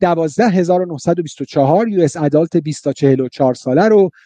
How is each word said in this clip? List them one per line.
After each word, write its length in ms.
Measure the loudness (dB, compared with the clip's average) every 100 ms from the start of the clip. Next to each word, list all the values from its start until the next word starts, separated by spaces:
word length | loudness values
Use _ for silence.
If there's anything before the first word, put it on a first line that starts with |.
دوازده 480 | -2 0 -2 0 0
هزار 340 | 2 0 0
و 100 | -2
نهصد 260 | -6 -4 -2
و 40 |
بیست 180 | -4 -10
و 40 |
چهار 440 | -6 0 2 2 0
یو 140 | 0
اس 140 | 0 0
ادالت 400 | 0 0 0 -2
بیست 280 | -4 -6
تا 80 | -6
چهل 280 | 0 2 2
و 80 | -2
چهار 260 | -2 -2
ساله 340 | -2 -2 0 4
رو 220 | 4 2 -4